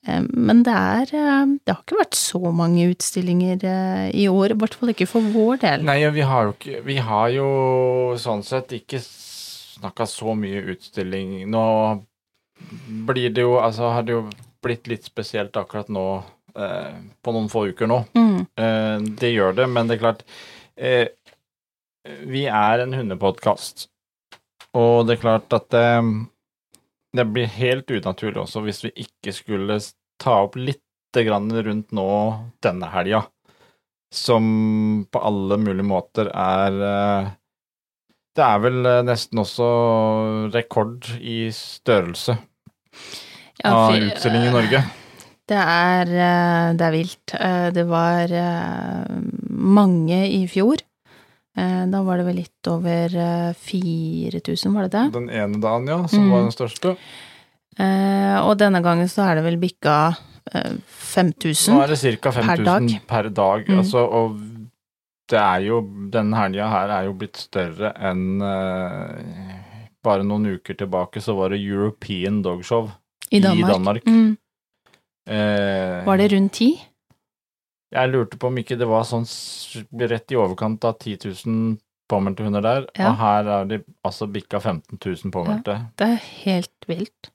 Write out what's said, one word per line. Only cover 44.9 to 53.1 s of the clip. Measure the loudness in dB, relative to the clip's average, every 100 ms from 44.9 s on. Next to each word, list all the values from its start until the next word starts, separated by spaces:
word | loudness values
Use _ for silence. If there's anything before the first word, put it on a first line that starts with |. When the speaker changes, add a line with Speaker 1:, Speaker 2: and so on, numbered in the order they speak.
| -4 -20 -20 -20 _ -2
Speaker 1:
det | 0
er, | 2 4 4 4 2
eh, | 2 4 4 4 4 2
det | 2
er | 2
vilt. | 2 -2 -8 -10
Eh, | -4 -2 0 0
det | 0 0
var, | 2 2 2 0
eh, | 0 -2 -2 -4 -6 -6 -6 -6 -6 -6 -8 -8
mange | -2 4 6 6 4 2 0 0
i | 0 0
fjor. | 2 2 2 -4 _ _ -20 _ _ _ -4
Eh, | -2 0 0
da | 0
var | 0 0
det | 0
vel | -2
litt | -6 _ -4
over, | -2 0 0 0